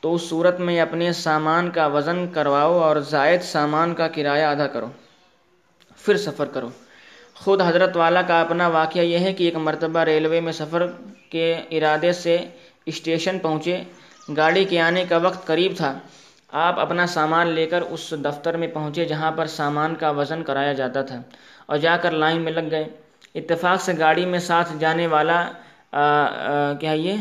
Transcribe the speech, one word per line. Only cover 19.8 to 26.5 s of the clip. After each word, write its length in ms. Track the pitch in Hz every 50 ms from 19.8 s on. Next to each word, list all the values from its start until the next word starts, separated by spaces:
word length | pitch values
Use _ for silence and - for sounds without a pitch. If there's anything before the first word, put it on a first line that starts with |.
| 151 160 165
کا 140 | 156 160 156
وزن 340 | 147 143 143 139 160 165 165
کرایا 300 | - 139 135 139 143 143
جاتا 280 | 131 135 127 123 139
تھا 200 | 135 135 131 120 127 - - - - - - - -
اور 120 | - 143
جا 200 | 147 147 165 170 175
کر 100 | 175 175
لائن 300 | 165 160 156 160 165 165
میں 100 | 165 160
لگ 200 | 160 165 165 151
گئے۔ 120 | 160 156 156 151 - - - _ _ _ - - _
اتفاق 460 | 165 160 - 170 - 180 180 185 190
سے 100 | 185 - 175 156
گاڑی 260 | 160 156 160 170 180
میں 140 | 180 180 175
ساتھ 340 | 175 175 170 170 170 170 156 151
جانے 280 | 160 160 160 170 170
والا، 400 | 165 156 151 156 160 170 175 175 175 - - - - - _ _ _
آ، 100 | - 143
آ، 720 | 147 147 147 147 143 - - - 71 113